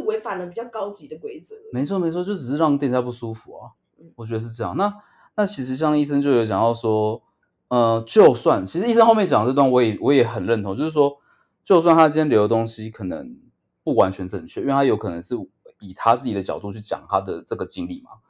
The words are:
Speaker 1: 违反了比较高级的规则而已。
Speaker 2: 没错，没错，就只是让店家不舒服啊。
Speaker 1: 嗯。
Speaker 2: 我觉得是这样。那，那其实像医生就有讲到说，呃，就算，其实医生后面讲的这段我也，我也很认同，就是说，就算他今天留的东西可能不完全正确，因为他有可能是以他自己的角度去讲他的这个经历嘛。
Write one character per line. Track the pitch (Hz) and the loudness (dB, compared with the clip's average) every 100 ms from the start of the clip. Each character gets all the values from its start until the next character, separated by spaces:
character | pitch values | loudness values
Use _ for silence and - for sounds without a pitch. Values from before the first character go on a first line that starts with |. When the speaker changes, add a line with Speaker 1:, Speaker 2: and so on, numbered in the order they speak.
| 226 | -4
Speaker 1:
违 | 220 | -6
反 | 233 185 | -6 -8
了 | 180 | -8
比 | |
较 | 175 247 | -10 -10
高 | 220 202 | -8 -10
级 | 202 147 | -10 -16
的 | 160 | -16
规 | - - | -14 -16
则 | - - | -18 -20
而 | - | -12
已。 | |
Speaker 2:
没 | 123 | -8
错， | 147 196 | -4 -2
没 | 170 | -2
错， | 170 | -4
就 | 180 196 | -6 -6
只 | 123 | -4
是 | 143 | 0
让 | 160 143 | 0 2
店 | 139 | 0
家 | 127 | -2
不 | 123 | -2
舒 | 120 117 | -8 -10
服 | 110 - 82 | -10 -14 -20
啊。 | 117 _ _ _ | -20 _ _ _
Speaker 1:
嗯。 | 170 - | -20 -16
Speaker 2:
我 | |
觉 | 113 113 | -8 -6
得 | |
是 | 113 | -6
这 | 113 | -8
样。 | 101 117 | -6 -2
那， | 202 202 _ _ _ - | -4 -4 _ _ _ -4
那 | |
其 | 202 170 | -4 -2
实 | 127 131 | -6 -2
像 | 156 151 | 0 2
医 | 143 | 0
生 | 143 | 0
就 | 143 | 2
有 | 123 110 | 2 2
讲 | 98 | 0
到 | 113 | 0
说， | 117 113 107 107 117 _ _ _ _ _ | 0 0 0 0 -4 _ _ _ _ _
呃， | 123 117 113 113 | 2 2 2 2
就 | 220 175 123 | 6 6 6
算， | 170 120 | 2 0
其 | 95 165 | -2 -4
实 | 233 | 0
医 | |
生 | 226 226 | 4 6
后 | 220 | 4
面 | 190 | 4
讲 | 123 | 2
的 | 113 | 2
这 | 135 | 2
段 | 135 | 4
我 | 127 | 4
也， | 117 101 | 2 0
我 | 120 | 2
也 | 143 | 4
很 | 117 113 92 | 2 0 -2
认 | 113 | -2
同， | 98 104 | -2 -4
就 | |
是 | 156 | -4
说， | 156 143 - _ _ _ _ - | 2 0 0 _ _ _ _ 2
就 | 185 | 4
算 | 170 165 | 6 6
他 | 160 | 6
今 | 147 | 4
天 | 156 | 2
留 | 113 | 4
的 | 104 | 4
东 | 113 113 | 0 -2
西 | 113 110 | -6 -14
可 | 110 | -10
能 | 95 80 67 - _ _ _ _ | -8 -8 -12 -18 _ _ _ _
不 | - 120 | -2 2
完 | 95 | 2
全 | 92 92 | 2 -8
正 | 98 80 | -8 -10
确， | - | -6
因 | 120 | -2
为 | |
他 | 135 | 2
有 | 139 110 | 2 0
可 | 104 | -2
能 | 85 | -8
是 | - 120 95 _ - _ | -8 -8 -8 _ -20 _
以 | 98 | -18
他 | 92 113 123 | -2 2 2
自 | 135 | 0
己 | |
的 | 98 | -6
角 | 95 78 | -6 -8
度 | 101 | -8
去 | 104 | -12
讲 | 104 - - | -10 -10 -4
他 | 98 | -4
的 | 98 85 82 | -4 -10 -10
这 | 98 | -10
个 | 92 | -8
经 | - 85 | -10 -10
历 | 87 | -12
嘛。 | - - _ | -16 -20 _